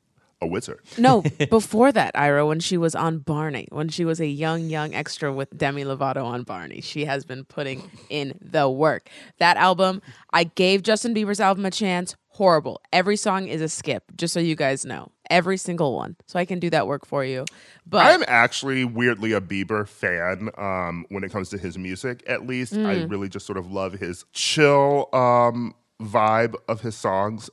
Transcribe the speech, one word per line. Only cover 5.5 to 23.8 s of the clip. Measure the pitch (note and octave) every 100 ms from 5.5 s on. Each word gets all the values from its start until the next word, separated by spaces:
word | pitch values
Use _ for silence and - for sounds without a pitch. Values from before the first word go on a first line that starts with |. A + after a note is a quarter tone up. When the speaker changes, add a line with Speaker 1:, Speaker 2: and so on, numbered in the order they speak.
| -
Speaker 2:
Demi | D3 C#3+ C#3
Lovato | C3+ C3+ C3+ A#2+
on | B2
Barney, | B2 F#2+ D#2 -
she | - D3+ D3
has | C#3
been | C3 C3 C3+
putting | - C#3 C3 - - -
in | D3 C#3 -
the | - D#3 C#3
work. | C3 D#3 A#2 - - - -
That | E3+ E3+
album, | F3+ F3+ F#3+ F#3+ - - _
I | E3+
gave | E3+ - F#3 G3
Justin | F#3+ G#3+ A#3+ A3
Bieber's | G3+ G3+
album | G3 F#3+ G3
a |
chance. | - G3+ F3+ F3+ - _
Horrible. | - F#3+ D#3+ C3+ - _
Every | F3 F#3 G#3
song | G#3+ F#3+ F#3+
is | D#3
a | D#3+
skip, | - - A2+ - -
just | E3
so | F3
you | E3+ D#3
guys | C#3 C3+
know. | C3 F2 - _ -
Every | F3 F3 F#3+
single | - E3+ D3 F#2
one. | A1 - -
So | F3+
I |
can | F3 F#3
do | E3+
that | D#3+ G2+
work | C#3 -
for | C#3+
you. | C3 C3 D3+ - - - -
But | G#3+ C4
Speaker 1:
I'm | F4 C4
actually | A#2+ A#2+ - C#3 C3
weirdly | B2 A2+ B2 A2+ A2+
a | G#2
Bieber | F#2 G2 F#2+ G#2+ G2+
fan, | - G2+ F2 F2 F#2 G#2+ -
um, | G2+ F#2 F2 F2 E2+
when | G2
it | F#2+
comes | G2+ F#2
to | G2
his | F#2 E2
music, | F#2 F#2 B2+ B2 -
at | B2 B2+
least. | B2+ B2+
I | G#3 G#3+ -
Speaker 2:
Mm. | D#3+
Speaker 1:
really | G2+ G2
just | G2 -
sort | F#2+
of | F2+
love | G2